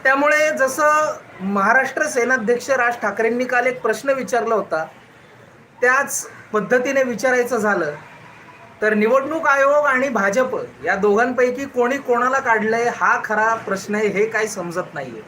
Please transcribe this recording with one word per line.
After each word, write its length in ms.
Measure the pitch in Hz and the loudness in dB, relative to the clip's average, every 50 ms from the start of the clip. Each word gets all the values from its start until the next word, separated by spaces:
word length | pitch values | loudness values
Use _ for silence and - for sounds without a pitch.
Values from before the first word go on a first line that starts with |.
| - | 4
त्यामुळे 460 | 262 269 277 285 294 302 302 302 311 | 2 2 4 2 2 2 2 2 0
जसं 640 | 302 233 269 254 262 311 294 302 302 302 302 294 - - - - - - | 0 0 0 0 0 2 2 4 4 2 2 0 -4 -8 -14 -20 -14 -8
महाराष्ट्र 680 | 190 196 202 202 196 208 240 269 269 262 - 339 311 | -6 -2 0 2 2 4 4 4 2 0 -2 -4 -4
सेनाध्यक्ष 640 | 285 - 254 233 240 254 247 214 208 247 240 - - | -2 0 -2 0 0 0 0 0 0 -2 -2 0 -2
राज 240 | 269 254 240 240 240 - | 0 0 0 0 -2 -2
ठाकरेंनी 420 | 233 208 202 233 226 226 240 240 254 | -4 -4 -2 0 -2 0 0 -2 -2
काल 220 | 247 254 240 247 | 0 0 0 0
एक 160 | 254 247 247 | 0 -2 -2
प्रश्न 280 | - 226 220 220 - 277 | -2 -2 -2 -2 -2 -2
विचारला 440 | 269 262 240 185 254 233 214 226 226 | -2 -2 -2 -2 -2 -2 0 0 -2
होता, 300 | 202 190 - 165 160 165 - - - - - - - - - - - - - - - - _ _ - | -2 -2 -4 -4 -6 -6 -8 -12 -20 -20 -20 -20 -20 -20 -20 -20 -20 -20 -20 -20 -20 -20 _ _ 0
त्याच 480 | 247 247 262 277 285 - - - - - - - - - | 2 2 4 2 0 -2 -6 -8 -8 -10 -16 -20 -14 -4
पद्धतीने 500 | - 214 196 170 240 247 247 277 277 277 | -4 -4 0 2 2 2 2 0 0 0
विचारायचं 540 | 262 247 233 196 262 254 254 247 240 240 262 | 0 0 -2 -2 0 0 2 2 0 0 -2
झालं 360 | 226 202 214 196 175 165 147 147 - - - - - - - - - - - - - - - - - | 0 0 0 0 0 -2 -4 -6 -10 -16 -20 -20 -20 -20 -20 -20 -20 -20 -20 -20 -20 -20 -20 -8 -2
तर 120 | 214 220 220 | 0 0 2
निवडणूक 520 | 208 214 226 254 269 269 294 311 320 302 | 2 2 4 2 2 2 0 -4 -2 2
आयोग 400 | 302 277 277 277 277 294 294 294 | 2 4 4 4 4 4 4 4
आणि 220 | 277 262 254 269 285 | 2 2 2 0 0
भाजप 480 | 240 208 196 202 196 254 254 - 220 151 123 - - - 139 | 0 0 0 2 2 0 0 0 -2 -6 -8 -10 -14 -8 -4
या 100 | 165 196 | -2 -2
दोघांपैकी 720 | 196 190 208 202 214 247 254 247 254 247 247 - 269 277 | 2 2 2 4 4 2 0 2 0 0 0 0 -4 -8
कोणी 340 | 277 - 247 240 240 277 277 | -6 -2 0 0 0 0 -2
कोणाला 400 | 269 262 240 233 247 254 269 262 | -2 0 0 2 2 2 0 0
काढलंय, 520 | - 247 226 208 208 220 226 233 233 240 240 | 2 2 0 2 2 0 0 0 0 -2 -2
हा 240 | - 180 202 240 240 - | 0 0 2 2 0 -2
खरा 300 | - 214 214 214 226 226 | -2 0 0 2 0 0
प्रश्न 400 | 226 - 214 196 190 - - 208 | -2 -4 -6 -6 -6 -4 -4 -2
आहे, 120 | 214 220 | 0 0
हे 200 | 202 185 190 220 | 0 0 0 -2
काही 220 | 220 - 208 220 208 | 0 0 -2 -4 -2
समजत 460 | - 196 175 175 160 180 170 - - | -4 -8 -8 -6 -6 -8 -8 -8 -10
नाहीये. 280 | 151 135 127 113 107 101 | -12 -12 -10 -14 -16 -18